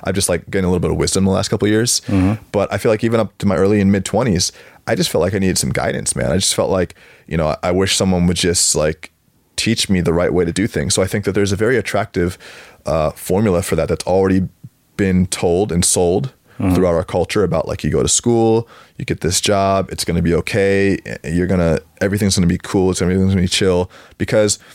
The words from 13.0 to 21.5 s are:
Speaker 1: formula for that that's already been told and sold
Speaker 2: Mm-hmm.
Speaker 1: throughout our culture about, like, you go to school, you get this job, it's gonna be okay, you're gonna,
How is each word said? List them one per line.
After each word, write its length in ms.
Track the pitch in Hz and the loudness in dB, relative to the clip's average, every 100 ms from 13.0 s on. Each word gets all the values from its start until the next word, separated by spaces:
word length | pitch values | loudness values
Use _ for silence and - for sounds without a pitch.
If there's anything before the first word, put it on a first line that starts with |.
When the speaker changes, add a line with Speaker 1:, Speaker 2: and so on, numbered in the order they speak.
| 76 | -2
Speaker 1:
formula 500 | - - 92 110 85 | -4 -2 0 2 0
for 140 | 87 82 | 0 -2
that 120 | 76 | -2
that's 180 | 82 - | -2 0
already 420 | 92 95 95 92 _ - _ _ - | 2 4 2 0 _ -20 _ _ -2
been 280 | 98 92 92 | 0 2 0
told 440 | - 92 87 107 | 0 0 0 0
and 120 | 82 - | 0 0
sold 480 | 98 87 95 135 - _ - | 0 2 0 -2 -10 _ -4
Speaker 2:
Mm-hmm. 160 | 98 90 | 0 2
Speaker 1:
throughout 180 | 90 | 2
our 100 | 82 | 0
culture 400 | - 95 85 107 | -2 -4 -2 0
about, 240 | 90 80 - | 0 0 -4
like, 160 | - | -4
you 60 | 76 | -2
go 140 | 73 | 0
to 60 | 65 | 0
school, 580 | - 120 117 113 113 117 - - - | 0 2 2 4 2 -2 -14 -20 -12
you 60 | - | -8
get 160 | - | -4
this 200 | 82 90 | -2 -2
job, 480 | - 101 98 98 92 | 0 2 2 0 -2
it's 120 | 92 | -6
gonna 180 | - 85 | -4 0
be 140 | 85 82 | 0 0
okay, 640 | - 110 98 98 98 92 55 - | 0 0 2 2 2 0 -4 -12
you're 240 | 73 85 | -4 -2
gonna, 320 | 90 | 0